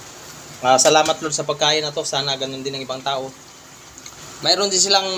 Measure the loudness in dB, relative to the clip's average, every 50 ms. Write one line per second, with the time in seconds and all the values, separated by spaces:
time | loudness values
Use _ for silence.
0 | -18 -18 -18 -18 -18 -18 -18 -18 -18 -18 -12 -2 4 6 6 8 8 6 6 6
1 | 6 4 2 0 -2 -4 -4 -2 -2 -4 -2 0 2 2 2 0 -2 -2 -6 -6
2 | -4 -2 -2 -2 -2 -2 -4 -4 -4 -6 -6 -8 -8 -8 -8 -8 -8 -8 -8 -6
3 | -4 -4 -4 -4 -4 -8 -12 -16 -20 -20 -20 -20 -20 -20 -20 -20 -20 -20 -20 -18
4 | -18 -18 -18 -18 -18 -16 -14 -4 0 0 2 2 2 0 2 2 2 4 4 2
5 | 2 0 -2